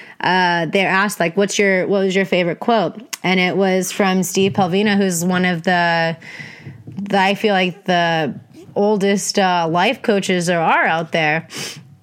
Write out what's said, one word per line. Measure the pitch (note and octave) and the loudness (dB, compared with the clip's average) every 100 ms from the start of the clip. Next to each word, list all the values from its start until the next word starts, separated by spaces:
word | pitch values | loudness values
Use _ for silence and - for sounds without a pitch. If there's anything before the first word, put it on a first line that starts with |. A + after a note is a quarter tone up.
| - - | -20 -6
uh, | - F#3 F3+ E3+ | 0 2 2 0
they | D#3+ G3 | 0 0
asked, | E3+ F#3+ G3+ - | 2 2 0 0
like, | E3+ F3+ | -2 0
"What's | G3+ - | -2 2
your, | G3+ F#3 D#3 | 2 2 0
what | G3 | 0
was | F#3+ F#3 | 0 0
your | |
favorite | F#3+ F#3 E3+ D#3 | 0 0 0 -2
quote?" | - A3+ E3 - B3 - | 0 2 0 -4 -14 -6
And | F3 F#3 | 0 2
it | F3+ | 2
was | E3 G3 F#3 F3+ | 2 0 0 -2
from | - G3 F#3 | 0 0 2
Steve | F3 G3 G3 | 0 0 0
Pelvina, | G3 F3+ F#3+ G#3+ G3+ | 0 0 2 2 2
who's | F#3+ E3+ F3 | 0 0 -2
one | F3+ | 0
of | F3+ E3 | 0 0
the, | F#3 F3 E3+ E3 E3 E3 - - - - - - - | 0 0 2 0 -2 -4 -12 -18 -18 -18 -20 -18 -16
the, | - G3+ G3 | -12 -2 0
I | F#3+ | 2
feel | G3 G#3+ | 2 2
like | F#3+ F#3 E3 | 2 0 -2
the | - F3 E3+ D#3+ C#3+ - - - - | 0 0 2 0 -2 -6 -16 -20 -8
oldest, | - G3+ G#3 G3 G3+ - - | -2 0 2 0 0 -2 0
uh, | F#3 F3 E3 | 2 2 0
life | F3 G#3 B3 | 0 0 0
coaches | - G3+ F#3+ F3+ E3+ | 0 0 0 -2 0
there | E3+ | 0
are | E3 D4 A#3+ | 2 2 2
out | D#3+ D#3+ | -2 -2
there. | E3 D#3 D#3+ - - - - - - | -2 0 -2 -4 -12 -12 -14 -20 -20